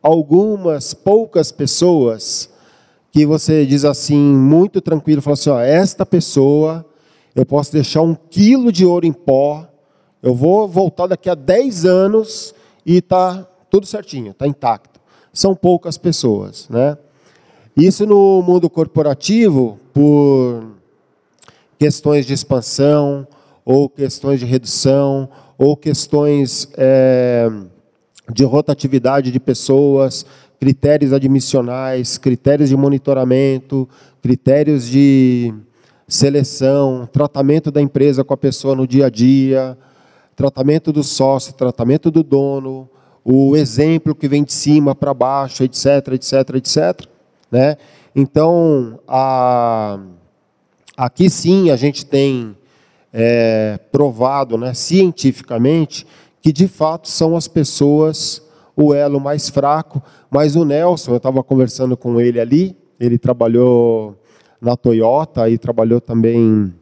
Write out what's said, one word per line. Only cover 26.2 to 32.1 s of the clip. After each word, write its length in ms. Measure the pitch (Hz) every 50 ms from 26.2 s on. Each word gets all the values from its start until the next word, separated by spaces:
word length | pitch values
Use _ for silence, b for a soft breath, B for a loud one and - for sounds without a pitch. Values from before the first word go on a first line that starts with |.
| 147 147 147 143 139 127 - - - _ -
é, 720 | - 135 131 135 131 131 131 127 127 123 123 120 120 117 113 110 104 95 90 87 _ _ _ _ _ _ _ _ - _ -
de 120 | 113 104 139
rotatividade 880 | 123 123 147 147 - 143 - - 135 135 131 117 127 135 143 135 127
de 80 | 123 131
pessoas, 840 | - - 127 - - - 135 135 143 143 139 135 135 131 - - b b b b b b b _
critérios 520 | 131 139 131 - - 143 147 147 143 135
admissionais, 1040 | 135 139 135 131 139 135 127 - - 135 120 120 123 131 131 131 131 127 123 -